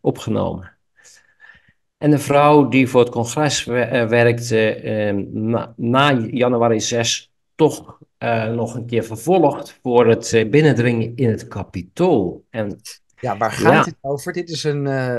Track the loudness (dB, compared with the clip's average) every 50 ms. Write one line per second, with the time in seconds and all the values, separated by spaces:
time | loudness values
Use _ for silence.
0 | -4 -4 -4 -4 -6 -4 -4 -2 -2 -4 -6 -8 -12 -16 _ _ _ _ _ _
1 | _ -20 -20 _ _ _ _ _ -20 -20 -20 _ _ _ _ _ _ _ _ _
2 | 2 2 2 2 2 2 4 4 6 6 6 6 4 4 2 2 2 4 4 4
3 | 2 2 0 -4 -4 -4 -2 -2 -2 0 -2 -2 -4 -4 -2 -2 -2 0 0 -2
4 | 0 2 2 4 4 4 2 0 -2 -2 0 0 0 0 -2 -4 -6 -6 -4 -2
5 | -2 -2 -2 -4 -6 -6 -6 -6 -4 -2 -2 -4 -4 -6 -10 -6 -4 0 2 2
6 | 4 4 2 0 -2 -4 -2 0 0 0 2 2 2 2 2 0 -2 -2 -2 -2
7 | -2 -2 -4 -6 -8 _ _ _ _ _ _ 0 2 2 2 -4 -12 -20 -20 _
8 | -20 _ _ _ -4 -2 -2 -2 -2 -4 -4 -4 -4 -6 -6 -10 -8 -4 -4 -4
9 | -4 -4 -10 -8 0 2 4 4 4 4 2 0 -8 -14 -20 _ _ 2 2 4
10 | 6 4 4 2 0 0 0 0 2 4 4 4 4 4 4 2 0 0 0 -2
11 | -4 -6 -4 -2 -2 0 0 -2 -6 -10 -12 -12 -12 -10 -10 -12 -12 -10 _ -2
12 | 0 2 2 2 0 -2 -6 -10 -16 _ -8 -8 -8 -8 -8 -12 _ -20 -20 -20
13 | _ _ _ _ -8 -6 -4 -2 -2 -4 -2 0 2 4 4 4 2 0 -4 -8
14 | -8 -8 -6 -6 -6 -8 -8 -8 -8 -8 -10 -6 -4 -4 -4 -2 -4 -2 -2 -2
15 | -2 -4 -4